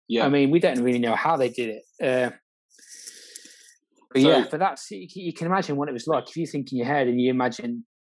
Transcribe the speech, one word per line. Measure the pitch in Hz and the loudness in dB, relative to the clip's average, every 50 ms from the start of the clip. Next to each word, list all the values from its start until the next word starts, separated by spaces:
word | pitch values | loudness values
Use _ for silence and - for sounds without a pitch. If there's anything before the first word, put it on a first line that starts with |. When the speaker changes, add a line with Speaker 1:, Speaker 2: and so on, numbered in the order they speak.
| _ - | _ -2
Speaker 1:
Yeah. | 117 113 160 | 0 2 2
Speaker 2:
I | 139 | 4
mean, | 143 143 139 139 | 4 4 4 4
we | 156 170 | 4 4
don't | 180 175 135 127 | 4 2 2 2
really | 120 127 123 120 | 2 2 2 2
know | 120 117 110 | 2 0 0
how | - - 156 - 135 | 0 2 2 2 2
they | 131 123 | 0 0
did | 120 - 120 113 | -2 -2 -4 -4
it. | 107 107 - _ _ - | -6 -8 -12 _ _ -4
Uh, | 170 135 127 127 123 117 104 - _ _ _ _ _ _ _ - - - - - - - - - - - - - - - - - - - - _ _ _ _ _ _ - - | -2 0 2 2 0 0 -4 -8 _ _ _ _ _ _ _ -20 -20 -20 -20 -20 -20 -20 -20 -20 -20 -20 -20 -20 -20 -20 -20 -20 -20 -20 -20 _ _ _ _ _ _ -4 2
but | 131 | 4
Speaker 1:
So | 135 151 | 6 6
Speaker 2:
yeah, | 160 - - - | 6 6 4 2
but | - 151 | -2 -2
that's, | - - 139 - - - | -2 -2 -2 -4 -10 -14
you, | 208 190 185 160 - | -14 -14 -14 -14 -14
you | 185 185 170 160 | -10 -8 -8 -8
can | - 165 170 | -6 -4 -2
imagine | 185 196 190 - 143 139 | 0 0 0 -2 -2 -4
what | 143 - | -4 -4
it | 131 | -6
was | 117 - 156 | -6 -4 -2
like. | 160 127 - - | -2 -2 -2 -4
If | - | -6
you | 160 165 | -8 -6
think | - - 147 131 - | -6 -6 -8 -8 -6
in | 127 123 | -4 -4
your | 117 127 | -2 0
head | 147 147 131 123 | 0 0 2 2
and | 120 123 | 2 2
you | 123 127 | 2 2
imagine | 127 127 123 123 117 - - 120 120 120 117 _ _ _ _ | 2 2 0 -2 -2 -4 -8 -8 -8 -8 -10 _ _ _ _